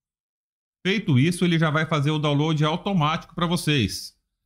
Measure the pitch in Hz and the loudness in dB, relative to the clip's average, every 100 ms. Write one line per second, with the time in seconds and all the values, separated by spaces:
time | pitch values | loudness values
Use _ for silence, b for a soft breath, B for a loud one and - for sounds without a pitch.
0 | _ _ _ _ _ _ _ _ 180 214 | _ _ _ _ _ _ _ _ -4 -2
1 | - 123 160 175 175 160 160 151 160 156 | 2 2 2 2 0 2 0 0 0 0
2 | 143 156 151 143 156 156 151 175 202 190 | 0 0 0 0 2 0 0 -2 -2 0
3 | 147 170 - - 170 175 160 143 101 - | 0 -2 -6 -6 -2 -2 0 0 0 -4
4 | - - _ _ | -14 -20 _ _